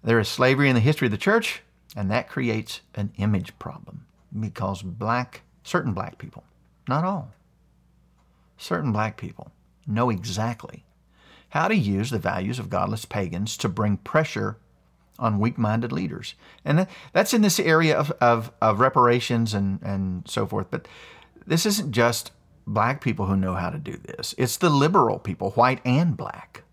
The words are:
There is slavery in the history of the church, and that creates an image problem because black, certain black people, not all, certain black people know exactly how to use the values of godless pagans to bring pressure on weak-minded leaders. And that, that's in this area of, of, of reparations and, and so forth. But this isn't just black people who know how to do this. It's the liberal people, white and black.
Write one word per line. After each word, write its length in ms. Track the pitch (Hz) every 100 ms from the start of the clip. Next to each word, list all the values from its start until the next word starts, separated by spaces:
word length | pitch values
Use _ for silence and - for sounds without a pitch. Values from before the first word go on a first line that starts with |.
There 160 | 113 117
is 80 | 107
slavery 400 | - 127 135 139
in 60 |
the 60 | 123
history 260 | 113 151 123
of 60 |
the 60 | 101
church, 440 | - 220 226 - _ _ _ -
and 140 | 98
that 180 | 110 -
creates 520 | - 123 110 110 - _
an 180 | - 104 -
image 420 | 101 101 - -
problem 480 | - 71 - - - _ _ -
because 440 | 110 - 95 95
black, 600 | 95 92 107 120 123 - _ _
certain 280 | - 170 -
black 260 | 101 - -
people, 260 | - - _ _ _ _ -
not 160 | 131
all, 280 | 180 196 123 - _ _ _ _ _ _ _ _ _ _ _ _
certain 360 | - 87 143
black 240 | 107 107 107
people 340 | 110 - - _ _ _ -
know 220 | 107 123
exactly 760 | 107 107 95 113 117 - - _ _ _ _ _ - _
how 180 | 151 170
to 60 |
use 360 | 220 104 98 113
the 80 | 117
values 400 | 90 87 95 123
of 120 | 98
godless 340 | 95 95 107
pagans 520 | - 104 92 85 107 -
to 120 | 113
bring 280 | 90 104 98
pressure 580 | - 156 156 - 104 107 _ _ _ _ _ _
on 200 | 120 104
weak-minded 540 | 110 127 110 110 113
leaders. 420 | - 90 - - - - -
And 140 | - 151
that, 120 | 185 - -
that's 200 | - 240
in 100 | 240
this 160 | 208 -
area 380 | 165 160 165 147
of, 140 | 143 -
of, 320 | 120 117 113 _
of 200 | 110 104
reparations 720 | 131 131 123 120 - 117 113
and, 260 | 104 98 95
and 460 | - 98 95 90 -
so 180 | - 107
forth. 200 | 104 98
But 160 | - - - - - - - -
this 180 | 165
isn't 280 | 214 202 165
just 400 | 113 120 117 - _ _ _ -
black 340 | 104 110 139
people 260 | - 90 95
who 100 | 98
know 180 | 95
how 160 | 92 90
to 80 | -
do 180 | - -
this. 380 | - - - -
It's 200 | 120 -
the 120 | 180
liberal 500 | 143 143 190 120 104
people, 340 | - 87 95
white 280 | - 123 131
and 320 | 127 127 175 110
black. 480 | - - - - -